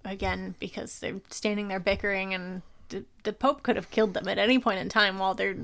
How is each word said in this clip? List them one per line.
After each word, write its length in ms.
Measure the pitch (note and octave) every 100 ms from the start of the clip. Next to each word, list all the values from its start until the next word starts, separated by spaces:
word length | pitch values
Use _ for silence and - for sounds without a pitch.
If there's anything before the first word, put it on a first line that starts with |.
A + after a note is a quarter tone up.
again, 520 | F#3+ G3 F#3+ F#3 F#3+ F3+
because 400 | F#3+ - - -
they're 220 | - F#3+ -
standing 400 | - G#3+ G#3 G#3
there 100 | F#3+
bickering, 540 | F#3+ G3 G#3 F#3+ F#3+
and 280 | F#3 F3+ F#3 - - -
the, 160 | G3 - -
the 80 | -
Pope 320 | - - -
could 140 | - A#3
have 120 | -
killed 240 | - G#3+
them 140 | F3+ F#3
at 100 | G3
any 220 | G#3 C4
point 200 | A#3+ F#3+
in 100 | F#3
time 280 | A3 G3+ F#3+
while 160 | F#3+
they're, 220 | F#3+ G3 F#3+